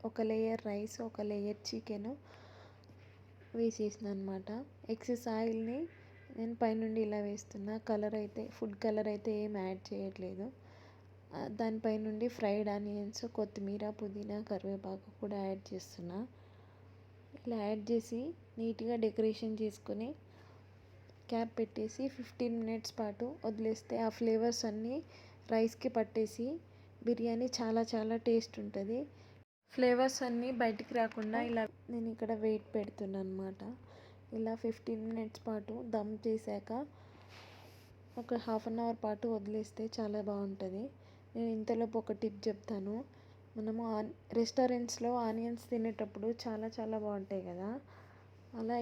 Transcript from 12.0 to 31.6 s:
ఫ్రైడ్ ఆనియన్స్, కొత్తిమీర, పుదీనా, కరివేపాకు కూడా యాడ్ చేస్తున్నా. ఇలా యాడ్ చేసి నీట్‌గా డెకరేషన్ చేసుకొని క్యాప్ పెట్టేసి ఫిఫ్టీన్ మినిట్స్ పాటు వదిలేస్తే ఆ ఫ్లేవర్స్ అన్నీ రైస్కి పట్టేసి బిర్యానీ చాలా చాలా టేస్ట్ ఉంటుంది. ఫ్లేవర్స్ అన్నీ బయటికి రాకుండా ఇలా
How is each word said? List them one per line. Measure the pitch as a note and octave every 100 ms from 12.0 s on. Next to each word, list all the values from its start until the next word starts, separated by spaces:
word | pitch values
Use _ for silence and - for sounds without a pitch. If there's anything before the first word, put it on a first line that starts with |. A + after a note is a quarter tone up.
| G#3+ G#3+ A#3+
ఫ్రైడ్ | A#3+ G#3+ G#3 G#3
ఆనియన్స్, | G3+ G#3 G#3 G3+ - A#3
కొత్తిమీర, | A3+ G#3 G3+ G3 G#3 G#3+
పుదీనా, | G#3 G#3+ G3+ G#3 G#3
కరివేపాకు | G#3+ G3 G3 G3 G3 F#3+ G3+
కూడా | - G#3 G3+
యాడ్ | G3 G3 G3
చేస్తున్నా. | F#3+ - - F3 F#3 B3+ - - - - - - - - - -
ఇలా | - - A3+
యాడ్ | G3+ G#3+ G#3
చేసి | A#3 A3+ A#3 C#4 E4+ -
నీట్‌గా | - A3+ G#3+ A3+ A#3+
డెకరేషన్ | A3+ - A3 G#3+ A3 A3
చేసుకొని | A3 G3+ - G#3 A#3 D#4 - - - - - - - - - - -
క్యాప్ | A#3 A#3
పెట్టేసి | - A3 - A3 - C4+
ఫిఫ్టీన్ | C4+ A#3+ - A#3+ A#3
మినిట్స్ | A3 A3+ A3
పాటు | - G#3+ G3+ A#3+ D#4+
వదిలేస్తే | - G#3+ A3 A3 - A3+
ఆ | A3+
ఫ్లేవర్స్ | A3 A#3 A3 A#3 A#3
అన్నీ | A3+ G#3+ A3+ C#4 - - - - -
రైస్కి | A3+ A3+ - C4
పట్టేసి | A#3 G#3+ A3+ A3 - A#3+ E4 - - - -
బిర్యానీ | A3+ A#3 A#3 A#3 B3
చాలా | - A3+ A3+
చాలా | A3+ A3+ A3 A3+
టేస్ట్ | A3+ A3+ A3+ -
ఉంటుంది. | G#3 G#3 G3 A#3+ D4 - - - - _ _
ఫ్లేవర్స్ | - B3+ B3 C4 C4
అన్నీ | B3+ A#3 B3
బయటికి | B3 A#3 G#3+ -
రాకుండా | A#3+ A3+ A3 G#3+ A3+
ఇలా | A#3 A#3